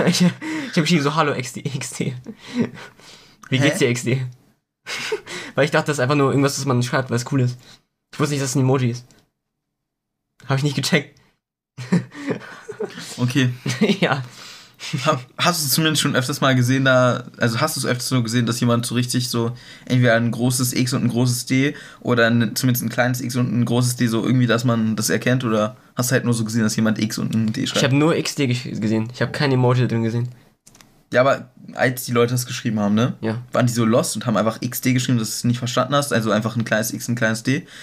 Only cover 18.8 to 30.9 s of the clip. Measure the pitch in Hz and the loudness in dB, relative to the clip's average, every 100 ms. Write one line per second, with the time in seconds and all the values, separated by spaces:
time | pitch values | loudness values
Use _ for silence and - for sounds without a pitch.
18.8 | 120 117 123 127 123 120 117 120 - - | 0 -2 0 -2 -2 -2 -2 -4 -14 -14
19.8 | - 127 123 113 120 107 123 127 123 - | 0 4 4 4 2 0 0 0 0 0
20.8 | 123 135 120 117 127 120 - 131 143 147 | 0 0 0 2 0 0 0 0 0 -2
21.8 | - - - 120 113 120 110 - 131 120 | -14 -8 0 4 4 4 2 0 0 2
22.8 | 113 - 123 127 123 127 120 120 117 120 | 0 0 0 0 -2 0 0 0 2 2
23.8 | 123 123 120 113 - 127 120 113 123 117 | 2 2 0 0 2 2 4 2 2 2
24.8 | 110 107 107 113 123 127 120 110 107 - | 0 0 0 0 2 0 2 0 0 -4
25.8 | - - 120 131 120 117 107 117 110 110 | -12 -6 0 0 2 0 0 0 0 2
26.8 | 110 107 107 - - 113 110 107 - - | 0 0 -2 -2 -2 0 0 -2 -4 0
27.8 | 143 139 156 135 147 - 131 123 - - | 2 4 4 2 -2 -2 0 -2 -4 -4
28.8 | 107 110 113 - 117 - 147 127 123 127 | 0 0 -2 -4 -4 0 0 4 4 4
29.8 | 113 113 113 117 123 - _ _ _ - | 2 0 0 -2 -4 -8 _ _ _ -20
30.8 | - | -20